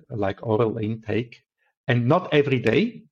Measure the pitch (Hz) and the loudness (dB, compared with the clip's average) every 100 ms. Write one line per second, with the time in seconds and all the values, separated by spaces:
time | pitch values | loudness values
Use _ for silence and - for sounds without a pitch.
0 | - 120 98 98 117 107 113 113 107 110 | -12 -6 -4 -4 -2 0 0 -2 -6 -6
1 | - 107 123 - _ _ _ _ - 120 | -4 -6 -6 -14 _ _ _ _ -2 0
2 | 120 175 180 151 143 127 113 127 233 - | 4 2 2 2 2 2 2 2 0 -6
3 | _ | _